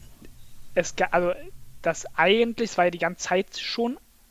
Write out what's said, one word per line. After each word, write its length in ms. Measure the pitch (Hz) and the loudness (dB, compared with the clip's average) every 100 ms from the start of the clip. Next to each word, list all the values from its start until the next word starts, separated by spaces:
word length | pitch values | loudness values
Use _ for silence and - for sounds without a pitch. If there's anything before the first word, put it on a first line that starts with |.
| - - - - - - - | -20 -18 -20 -16 -16 -12 -2
es 220 | 185 170 - | 0 0 0
ga-, 120 | 180 | 2
also 200 | 175 175 190 349 - - - | 2 2 -2 -8 -14 -14 -4
das 240 | 170 160 - - | -2 -2 -4 2
eigentlich, 540 | 170 220 233 220 226 | 6 6 4 0 -2
es 80 | - | 2
war 80 | 175 | 2
ja 40 | |
die 80 | 175 | 2
ganze 260 | 170 180 - | -4 -4 0
Zeit 300 | 185 196 - | 0 0 -6
schon, 400 | - - 233 285 _ _ _ | -8 -2 -2 -2 _ _ _